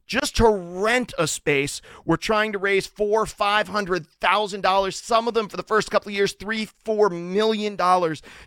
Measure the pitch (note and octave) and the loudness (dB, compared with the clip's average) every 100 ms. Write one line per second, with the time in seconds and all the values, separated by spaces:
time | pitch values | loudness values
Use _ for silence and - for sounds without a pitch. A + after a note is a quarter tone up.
0 | _ A3+ C#4 - A3+ G#3 E3+ F3+ G#3+ B3 | _ -4 -2 4 4 4 -4 -4 0 0
1 | A#3+ - D#3 - - C#3+ C#3+ - - - | -2 -2 -2 -2 0 0 -2 -6 -14 -14
2 | - D#3+ - G#3+ G#3+ G3+ G3 G3 - - | -2 -2 2 0 0 -2 0 0 -2 -4
3 | G#3 A3 G#3 - G3+ G#3 F#3 G3+ G3 F3+ | 0 0 0 -2 0 0 0 -4 -2 -4
4 | D3+ _ G3 G3 G#3+ G3 F#3+ G3 F#3+ - | -4 _ 2 2 0 0 2 2 0 -4
5 | - A3+ A#3 A3+ G#3 F#3 - G#3+ - G#3 | 0 0 2 -2 -2 -8 -2 0 2 -2
6 | - G3+ G3 - G3 A3 G#3+ _ - G#3+ | -2 -2 -2 -2 -6 -6 -6 _ -6 2
7 | G#3 F3 F3 F#3+ A3 A3 G#3 G3 F3+ F#3 | 2 2 -4 0 0 0 -4 -2 2 2
8 | E3+ D#3 - - | 2 -4 -12 -20